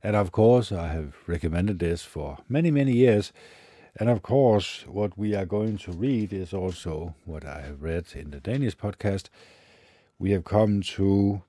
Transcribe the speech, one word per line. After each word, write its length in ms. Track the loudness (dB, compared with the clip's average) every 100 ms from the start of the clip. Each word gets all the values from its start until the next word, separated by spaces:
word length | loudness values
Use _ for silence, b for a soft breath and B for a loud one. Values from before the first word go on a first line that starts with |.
And 140 | 0 0
of 160 | 2
course, 400 | 4 6 6 2
I 160 | -4 -4
have 280 | -4 -6 -12 -6
recommended 520 | -4 -2 0 0 0
this 240 | -2 -2
for 340 | -6 -10 -10 -12 -4
many, 240 | 0 2
many 220 | 2 2
years. 400 | 6 6 6 2 B B B B B B -4
And 100 | 0
of 120 | 0
course, 640 | 2 4 6 4 2 -10 -10
what 300 | -6 -6 -4
we 180 | -4 -2
are 100 | -2
going 320 | -2 -2 -4
to 120 | -8
read 400 | -4 -2 -2 -2
is 220 | -6 -6
also 640 | -4 -6 -6 -8 -8 -8 -12 -12
what 180 | -12
I 180 | -12 -12
have 200 | -12 -10
read 240 | -6 -6 -6
in 160 | -14 -14
the 100 | -12
Danish 380 | -6 -2 -2 -4
podcast. 520 | -8 -4 -2 -2 -6 b b b b b b b b _
We 120 | 0
have 120 | 0 2
come 360 | 2 4 2
to 600 | -2 -2 2 4 2 0